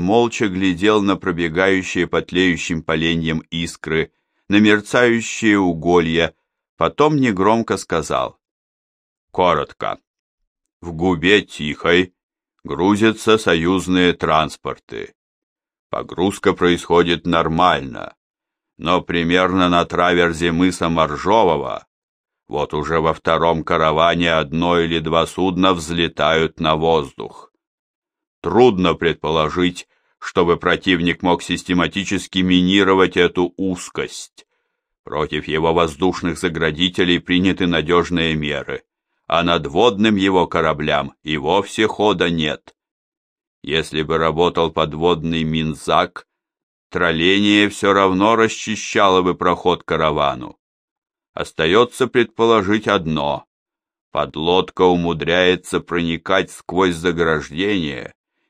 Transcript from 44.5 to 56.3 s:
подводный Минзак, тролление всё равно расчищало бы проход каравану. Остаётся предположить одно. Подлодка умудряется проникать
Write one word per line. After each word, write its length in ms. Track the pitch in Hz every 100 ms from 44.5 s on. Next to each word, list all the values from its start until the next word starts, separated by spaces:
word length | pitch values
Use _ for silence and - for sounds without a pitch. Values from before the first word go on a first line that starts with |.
| 85 82
подводный 720 | 80 80 76 85 85 82 82
Минзак, 840 | 80 80 78 71 - 80 90 - - _ _ _ _ _ _
тролление 800 | 90 87 82 87 101 104 104 104
всё 240 | 101 101
равно 460 | 98 98 92 104 113
расчищало 840 | 110 - - 104 - 113 101 92
бы 120 | 90 82
проход 480 | 90 85 90 85
каравану. 720 | - 82 78 76 71 64 60 - _ _ _ _ _ _ _
Остаётся 720 | - - - 80 101 123 - 123
предположить 800 | 123 113 - 113 113 95 107 110
одно. 580 | 101 80 78 71 67 - _ _ _ _ _ _
Подлодка 720 | 71 73 78 82 90 90 -
умудряется 1000 | 92 90 85 82 76 87 90 90 - 87
проникать 680 | 80 87 85 82 -